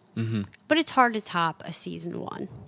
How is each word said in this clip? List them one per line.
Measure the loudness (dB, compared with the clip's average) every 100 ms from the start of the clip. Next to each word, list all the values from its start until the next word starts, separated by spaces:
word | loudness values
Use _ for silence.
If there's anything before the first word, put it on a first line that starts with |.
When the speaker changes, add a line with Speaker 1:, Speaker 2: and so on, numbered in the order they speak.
| _ -4
Speaker 1:
Mm-hmm. | 0 0 -2 -4 2
Speaker 2:
But | 2
it's | 4
hard | 6 4
to | 4
top | -2 0 0 -2 -6
a |
season | -6 -4 -6 -6 -6
one, | -8 -8 -10 -12